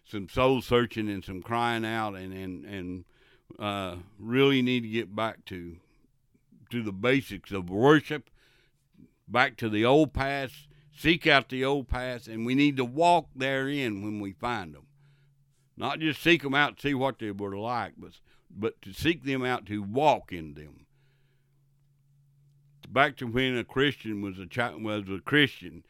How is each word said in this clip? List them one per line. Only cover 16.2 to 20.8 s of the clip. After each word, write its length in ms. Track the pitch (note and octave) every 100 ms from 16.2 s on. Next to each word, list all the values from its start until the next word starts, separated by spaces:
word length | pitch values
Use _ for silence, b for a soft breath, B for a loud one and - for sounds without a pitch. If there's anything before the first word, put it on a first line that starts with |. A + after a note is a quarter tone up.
seek 220 | E3 E3+
'em 120 | C#3 C3+
out 220 | C#3+ G2+
to 40 |
see 120 | C#3+
what 260 | C3+ C3+ -
they 120 | A2+
were 260 | G2+ G2+ G2
like, 360 | A2+ A#2+ F#2+ -
but, 160 | F2 - _ _ _
but 320 | - A2 -
to 100 | -
seek 320 | F#2+ D#3 E3+
them 220 | C3 C3+ B2+
out 200 | B2 G2
to 140 | G#2
walk 520 | G2+ A#2 D3+ A#2 -
in 220 | E2+ D#2 D2
them. 260 | D2+ -